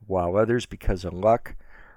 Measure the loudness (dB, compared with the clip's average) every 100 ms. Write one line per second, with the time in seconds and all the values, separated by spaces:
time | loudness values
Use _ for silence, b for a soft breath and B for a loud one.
0 | -4 -2 0 2 2 0 -2 -6 -2 -2
1 | -4 0 2 2 0 -14 b b b